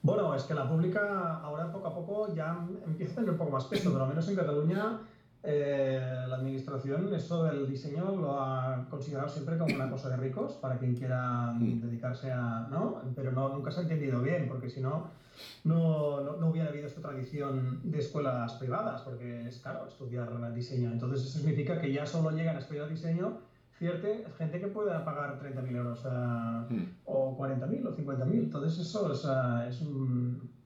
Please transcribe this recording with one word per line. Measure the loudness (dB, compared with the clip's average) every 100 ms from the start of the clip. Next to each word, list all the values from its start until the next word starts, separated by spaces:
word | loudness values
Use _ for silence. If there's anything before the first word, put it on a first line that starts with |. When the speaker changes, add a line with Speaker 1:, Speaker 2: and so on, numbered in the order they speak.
Speaker 1:
Bueno, | 4 4 2
es | 0
que | 0
la | -2 2
pública | 4 4 4 2 0 -2 -4
ahora | -6 -4 -4
poco | -4 -6
a |
poco | -6 -4 -2 0
ya | -2 -2 -2 -4 -6 -4
empieza | -2 -2
a | 0
tener | 0
un | 2
poco | 2
más | 0
peso, | 0 2 4
pero | 4
al | 4
menos | 2 2
en | 2
Cataluña, | 2 4 4 4 2 -2 -8 -20 -20 -10
eh, | 0 2 2 4 4 2 0 -2 -2
la | -2
administración | -2 -2 -4 -4 0 0 2
eso | 0 0 2
del | 2 2 0
diseño | -2 -4 -2 0 0
lo | 0 0
ha | 0 0 0 -2 -4
considerado | -6 -4 -4 -4
siempre | -4 -2 2
como | 2
una | 2 -2
cosa | -2 -2
de | 0
ricos, | 0 -2 -4
para | -4 -2 0
quien | 2
quiera | 0 0 0 0 0 0
Speaker 2:
Mm. | 2 2 2
Speaker 1:
dedicarse | -2 -2 -4 -4 -2
a... | 0 0 -2 -2
¿no? | 0 0 -2 -4 -2
Pero | 0
no, | 2 0
nunca | 0 -2
se | -2
ha |
entendido | 0 2 2 2
bien, | 2 2 0
porque | -2 -6
si | -2
no, | 0 0 -4 -14 -20 -18 -18 -2
no, | 4 6 6 6 4 2
no, | -2 2
no | 4
hubiera | 4 2
habido | -2 -6
esta | -8
tradición | -6 -6 -4 -2 0 2 0 0
de | 0 0
escuelas | 0 0 0 0 -2
privadas, | -4 -2 0 -2 -4
porque | -8 -8 -8 -8 -8
es | -10
caro | -10 -8 -10
estudiar | -10 -6 -4 -4 -4 -4
diseño. | -4 -2 0 0
Entonces | 0 0 -2 -2
eso | 0
significa | 2 2 0 0
que | 0
ya | 0
solo | 0 2 2
llegan | 2 0 0
a |
estudiar | -4 -6 -4
diseño | -4 0 2 0 -2 -14 -20 -20 -4
cierta | -2 0 0 -2 -4 -4
gente | -2 -2
que | -4
pueda | 0 0 0
pagar | -2 -2 -4 -4
treinta | -6 -4
mil | -2 -2
euros, | -2 -4 -2
eh, | 0 0 0 0 -2 -2
Speaker 2:
Mm. | -2 -2 -6 -2
Speaker 1:
o | 2 2 2
cuarenta | 0 0 0
mil | 0 0
o |
cincuenta | -2 -2 0
mil. | 4 4
Entonces | 4 0 0 0
eso | -2 0 0
es, | 0
eh, | 2 2 4 2 0
es | -4
un | -4 -2 0 2 0 -2 -8 -16